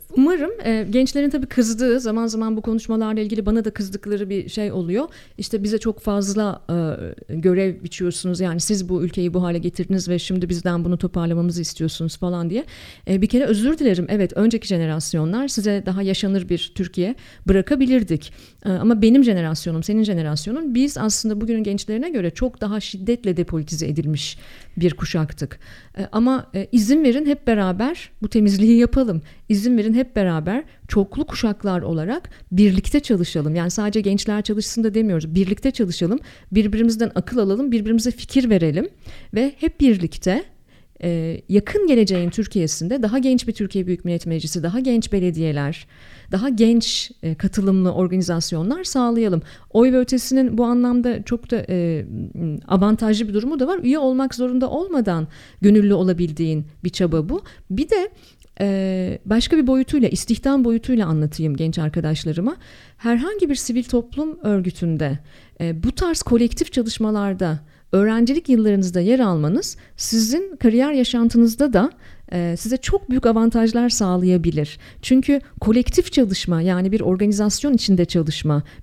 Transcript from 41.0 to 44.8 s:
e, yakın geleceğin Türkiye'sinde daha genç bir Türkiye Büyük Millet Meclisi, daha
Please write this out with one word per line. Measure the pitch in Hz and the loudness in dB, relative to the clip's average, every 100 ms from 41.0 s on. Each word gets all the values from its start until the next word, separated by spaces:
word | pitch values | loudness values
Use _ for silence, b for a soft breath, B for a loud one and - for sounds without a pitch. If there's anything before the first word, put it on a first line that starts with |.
e, | 175 170 160 165 - | -4 -2 -4 -6 0
yakın | 202 208 415 381 | 2 2 0 4
geleceğin | 247 202 185 175 | 4 4 2 -2
Türkiye'sinde | 196 208 202 160 - 160 269 | -2 -4 -2 -2 -2 -4 -2
daha | 220 254 | 0 0
genç | 262 254 - | 2 2 0
bir | |
Türkiye | 220 196 196 180 | -4 -4 -4 -2
Büyük | 180 | -4
Millet | 180 170 170 | -4 -4 -4
Meclisi, | 165 160 175 | -4 -4 -4
daha | 160 220 | -4 -2